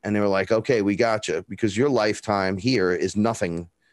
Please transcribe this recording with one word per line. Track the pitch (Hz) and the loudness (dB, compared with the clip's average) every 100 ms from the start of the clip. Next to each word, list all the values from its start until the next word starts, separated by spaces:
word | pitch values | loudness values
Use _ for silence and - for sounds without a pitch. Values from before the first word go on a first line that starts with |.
And | 101 104 | -2 0
they | |
were | 104 | 2
like, | 95 98 | 0 2
"Okay, | 113 113 120 | 0 2 0
we | 101 101 | 2 2
gotcha," | 117 107 - 80 - | 2 0 -2 -6 -6
because | 98 110 95 | -4 -2 2
your | 143 | 2
lifetime | 123 107 101 - 101 95 95 | 2 0 -2 -2 0 0 -2
here | 110 123 92 | 0 2 2
is | 87 92 104 | 0 -2 0
nothing | 107 113 92 85 85 _ _ | 0 0 -4 -4 -10 _ _